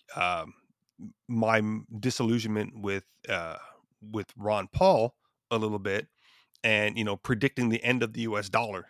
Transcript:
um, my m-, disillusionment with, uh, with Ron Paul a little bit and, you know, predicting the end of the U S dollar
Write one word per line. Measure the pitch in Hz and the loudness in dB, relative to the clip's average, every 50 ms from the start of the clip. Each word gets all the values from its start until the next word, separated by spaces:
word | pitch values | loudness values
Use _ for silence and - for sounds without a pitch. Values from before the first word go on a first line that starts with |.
| _ - - | _ -12 -4
um, | - 90 90 87 82 80 71 - _ _ _ _ _ _ _ _ - 101 104 - _ _ | -2 0 0 0 -2 -4 -8 -14 _ _ _ _ _ _ _ _ -18 -18 -18 -18 _ _
my | - 120 113 110 110 110 110 | -4 -2 0 4 4 4 4
m-, | 107 107 110 110 107 - 110 107 | 4 2 0 -4 -6 -8 -8 -4
disillusionment | 104 127 - - 123 113 117 120 110 110 107 107 104 - 135 110 | -2 -2 0 0 2 2 2 2 0 0 -2 -2 -2 -4 -6 -8
with, | 101 101 98 98 - _ _ _ - 127 | -6 -4 -4 -4 -6 _ _ _ -8 -4
uh, | 101 90 85 80 80 - - - - _ _ _ _ _ | -4 -4 -4 -6 -10 -12 -14 -20 -20 _ _ _ _ _
with | 107 107 107 104 98 - - | -14 -8 -6 -6 -6 -6 -10
Ron | - 101 104 107 101 95 - | -6 -2 0 0 0 0 -2
Paul | - - 180 190 175 117 113 127 - _ _ _ _ _ _ - | 0 4 6 6 6 6 4 2 -2 _ _ _ _ _ _ -2
a | 117 113 | -2 0
little | 110 107 107 101 | 0 0 -2 -2
bit | 95 101 98 107 123 - _ _ _ _ _ _ _ _ _ _ - | -2 -2 -2 -2 -4 -6 _ _ _ _ _ _ _ _ _ _ 2
and, | 113 107 104 107 107 - | 2 4 4 4 2 0
you | 117 107 | 0 -2
know, | 104 101 | -2 -2
predicting | - - - 127 107 131 135 - - 123 117 | -4 -2 -2 0 2 2 0 0 0 0 2
the | 113 113 - | 2 2 2
end | 120 127 123 117 | 2 0 2 0
of | 110 113 | -2 -4
the | 117 | -4
U | 117 113 104 104 | -4 -4 -2 -4
S | 101 95 | -2 0
dollar | 98 110 117 107 98 92 85 - | 0 0 0 0 -4 -8 -10 -10